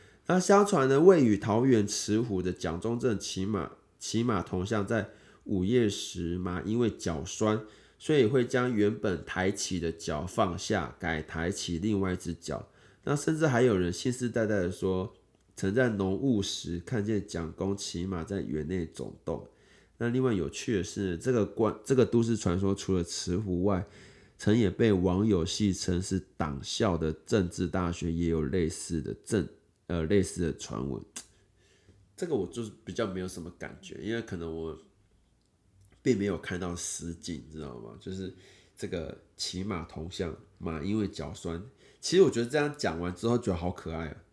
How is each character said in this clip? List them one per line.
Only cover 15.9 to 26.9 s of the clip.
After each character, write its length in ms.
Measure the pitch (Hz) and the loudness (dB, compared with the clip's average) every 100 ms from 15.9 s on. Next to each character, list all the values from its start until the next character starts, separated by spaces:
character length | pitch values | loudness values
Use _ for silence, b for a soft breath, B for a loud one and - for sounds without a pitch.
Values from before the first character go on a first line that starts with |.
| 101 95 | 2 0
雾 300 | 95 135 107 | 0 2 2
时 360 | 95 - 87 85 - | 0 -4 -6 -6 -4
看 180 | 120 | -2
见 220 | 101 107 - | 0 -2 -2
蒋 240 | 85 80 | -6 -6
公 220 | - 98 101 | -4 -2 -2
骑 300 | - 87 90 | -4 -4 -4
马 160 | 90 82 | -4 -4
在 160 | 98 | -4
园 260 | 53 76 76 | -4 -4 -2
内 180 | 92 80 | -4 -4
走 320 | - 57 - | -8 -12 -10
动。 240 | - - - b b b b - | -6 -6 -8 b b b b -6
那 120 | 117 | -2
另 120 | 127 | 2
外 120 | 131 | 2
有 160 | 101 71 | 2 -2
趣 260 | - - 101 | -4 -2 -2
的 80 | |
是， 340 | 87 110 98 82 | -2 -4 -2 -2
这 140 | 120 | 2
个 140 | 120 98 | 2 2
关-， 280 | - 107 - - | 2 0 0 2
这 100 | 127 | 4
个 100 | 110 | 6
都 160 | 120 | 4
市 140 | 117 110 | 2 2
传 240 | 95 87 | 0 2
说 160 | 98 98 | 2 0
除 200 | - 92 | 0 0
了 40 | |
慈 360 | 85 - 90 90 | 0 -4 -2 -2
湖 260 | 101 87 | 0 0
外， 200 | 98 92 - B B B B B | 2 0 -2 B B B B B
曾 180 | 98 113 | 2 4
也 140 | 98 | 4
被 220 | 92 117 | 4 4
网 340 | 95 92 90 110 | 4 4 4 4
友 200 | 92 92 | 4 2
戏 280 | - 104 | 2 2
称 280 | 87 - 87 | 0 0 -2
是 200 | 92 95 - - | 0 -2 -4 -6
党 260 | 78 69 | -6 -6
校 360 | - - 110 | -6 0 2